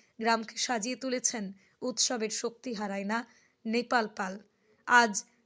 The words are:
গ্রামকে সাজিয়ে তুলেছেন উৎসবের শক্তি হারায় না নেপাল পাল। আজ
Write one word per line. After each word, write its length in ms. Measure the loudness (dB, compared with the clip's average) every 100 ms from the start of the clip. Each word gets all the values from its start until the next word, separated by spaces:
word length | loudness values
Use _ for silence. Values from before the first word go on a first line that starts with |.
| _ -4
গ্রামকে 360 | 2 2 0 -4
সাজিয়ে 400 | -2 -2 -2 -4
তুলেছেন 560 | -4 0 0 0 -8 -12 _ _
উৎসবের 480 | -6 -2 0 0 -4
শক্তি 440 | -4 -6 -8 -8
হারায় 300 | -6 -6 -4
না 360 | -4 -4 -6 _ _ _ -4
নেপাল 420 | -2 2 0 0 -2
পাল। 240 | -6 -8 -14 _ _ _ 4
আজ 380 | 6 6 2 -6 _